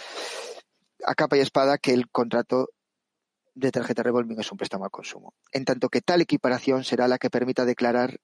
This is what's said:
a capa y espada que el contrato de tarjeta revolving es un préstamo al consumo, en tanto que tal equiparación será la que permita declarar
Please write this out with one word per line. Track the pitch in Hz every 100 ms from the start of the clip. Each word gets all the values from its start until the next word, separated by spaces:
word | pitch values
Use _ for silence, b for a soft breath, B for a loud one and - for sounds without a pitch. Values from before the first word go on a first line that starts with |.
| B B B B B B - _ _ -
a | -
capa | 143 147 143
y |
espada | 135 143 135 143
que | 139
el | 123 120
contrato | 131 117 117 - 127 131 - _ _ _ _ _ _ _
de | 127 131
tarjeta | 120 120 120
revolving | 117 120 117 110
es | -
un | 98
préstamo | 98 95
al | 95
consumo, | - - 98 95 _ _
en | 135
tanto | 135 123 -
que | 160
tal | - 175
equiparación | 165 147 127 123 135 131
será | - 120 127
la | 127
que | 127
permita | 120 123 127
declarar | 123 120 120 123 123 -